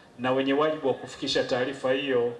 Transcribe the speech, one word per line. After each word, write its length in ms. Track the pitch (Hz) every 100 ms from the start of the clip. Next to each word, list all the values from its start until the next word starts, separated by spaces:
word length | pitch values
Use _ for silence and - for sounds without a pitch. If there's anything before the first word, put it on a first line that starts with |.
| - -
na 120 | 127
wenye 220 | 131 135
wajibu 340 | 139 156 151 135
wa 60 |
kufikisha 500 | 120 123 - 135 139
taarifa 480 | 127 123 131 135 131
hiyo 420 | 139 143 123 120